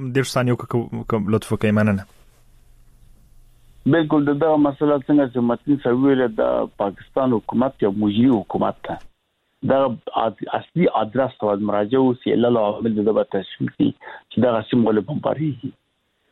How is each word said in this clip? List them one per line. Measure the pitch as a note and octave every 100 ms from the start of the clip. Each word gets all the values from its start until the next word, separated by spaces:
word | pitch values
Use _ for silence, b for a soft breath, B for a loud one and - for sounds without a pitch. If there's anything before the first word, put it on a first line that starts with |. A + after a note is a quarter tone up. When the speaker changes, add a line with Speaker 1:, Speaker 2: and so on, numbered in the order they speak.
| C3 B2+
Speaker 1:
دېرش | C3 C3+
ثانیو | B2 A#2+
کې، | B2
که، | A#2+ A2+ A#2 A2+
که | A2 G2+ G#2+
لطف | -
وکړئ. | G#2+ G#2+
مننه. | G#2+ G#2+ G2 G2 _ _ _ _ - _ - - _ - - _ - - _ - - C3
Speaker 2:
بالکل، | D#3+ D#3 D#3 C#3+
د | C#3+
دغه | D#3+ D#3
مسله | D3 C3 D3 C#3+
څنګه | C3 D3 C#3
چې | B2
متین | A#2+ A#2+ - C#3
صاحب | C3 B2
ویله، | C#3 C3 B2
د | A2 B2+ B2 A2+ -
پاکستان | G2+ F#2 - C#3+ C3
حکومت | A2+ - A2+ C3 -
یو | G#2
مجري | G2+ G#2 G#2 C3
حکومت | A2+ F2+ - B2+ - -
ده. | - - _ _ _ _ _
دغه | - C3 C3+ A2 - -
اد-، | A2+ - -
اصلي | - - E3 F3+
ادرس | A2 G#2+ A#2 B2+ -
ته | G#2
باید | G2+
مراجعه | G#2 G#2 G#2+ C3
وسي، | C3 B2 A2
علل | G#2+ A#2+ A#2+
او | G#2
عوامل | G#2+ A2+ G#2+
د | G#2
ده |
به | -
تشخیص | - - - - C3
کړي | - A2+ - B B _
چې | - B2
دغه | A2+ G#2
سیمه | B2 A2
ولې | G#2+ G2+
بمباریږي. | C#3 A2 A#2 D#3 B2+ - - _ _ _ _ _